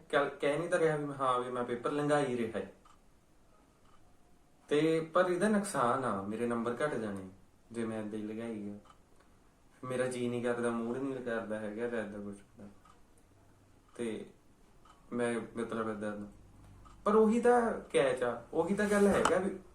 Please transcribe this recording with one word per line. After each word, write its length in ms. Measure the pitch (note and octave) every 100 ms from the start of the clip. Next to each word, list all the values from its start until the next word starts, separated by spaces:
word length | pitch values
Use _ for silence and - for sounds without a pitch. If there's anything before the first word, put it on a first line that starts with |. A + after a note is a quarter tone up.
| -
ਕਹਿ, 220 | D3 C#3 -
ਕਹਿ 180 | C#3+ D3+
ਨਹੀਂ 100 | E3+
ਤਾਂ 100 | F3
ਰਿਹਾ 180 | D#3+ D3
ਵੀ 160 | C#3+
ਹਾਂ, 280 | C3+ C3 B2
ਵੀ 100 | B2+
ਮੈਂ 140 | B2
ਪੇਪਰ 260 | B2 A#2+ D3+
ਲੰਘਾ 300 | D3 D3 D3
ਹੀ 160 | C3 A#2+
ਰਿਹਾ 220 | A2 G2
ਹੈ। 140 | - - - - _ _ _ - - - _ _ - - - - - - _ _ -
ਤੇ 320 | D3 D#3+ D#3+
ਪਰ 300 | D#3+ F3+ F3+
ਇਹਦਾ 180 | E3 G#3+
ਨੁਕਸਾਨ 560 | G3+ - C#3 A#2+ C3
ਆ, 180 | B2 G2
ਮੇਰੇ 240 | G2 A2 A#2+
ਨੰਬਰ 300 | A#2 A#2 A#2+
ਘੱਟ 100 | D3+
ਜਾਣੇ 340 | B2 G#2 G2 F#2 - - _ -
ਜੇ 120 | A2+
ਮੈਂ 200 | A2+ A2
ਏਦਾਂ 140 | G#2 G#2+
ਹੀ 60 |
ਲੰਘਾਈ 380 | G#2+ A2 A#2 G#2+
ਗਿਆ। 160 | G2+ G#2 - - _ - - - _ _ _ -
ਮੇਰਾ 220 | B2+ B2 B2+
ਜੀਅ 240 | B2 A#2+
ਨਹੀਂ 140 | A#2+
ਕਰਦਾ, 260 | A#2+ A#2+ A#2
ਮੂਡ 260 | A#2 A#2 C3
ਨਹੀਂ 280 | C3+ C3
ਕਰਦਾ 340 | A#2+ A2+ G#2 G#2+
ਹੈਗਾ 300 | G#2 G#2 A#2+
ਤਾਂ 100 | A2+
ਏਦਾਂ 240 | G2+ G#2
ਕੁਛ 140 | G2+ G2+
ਹੁੰਦਾ। 320 | - - G2+ - - - - - - - - - _ - _ -
ਤੇ 340 | A#2 G#2 - - - - - - - - -
ਮੈਂ, 280 | A#2+ A#2+ A#2 G2+ A#2
ਮਤਲਬ, 340 | A2 A2+ A2
ਏਦਾਂ 260 | G#2 G#2 G#2
ਦਾ। 100 | G2+ - - - - - - -
ਪਰ 100 | G#3
ਉਹੀ 260 | A3 G#3+ A#3
ਤਾਂ 400 | A#3+ A#3+ A3+ -
ਕੈਚ 420 | - D#3 C3 B2
ਆ, 240 | A#2+ A#2 -
ਉਹੀ 220 | D#3+ E3+
ਤਾਂ 120 | G3+ G#3
ਗੱਲ 200 | G3+ G3
ਹੈਗਾ 320 | D#3+ - F3+
ਵੀ 200 | F#3+ - -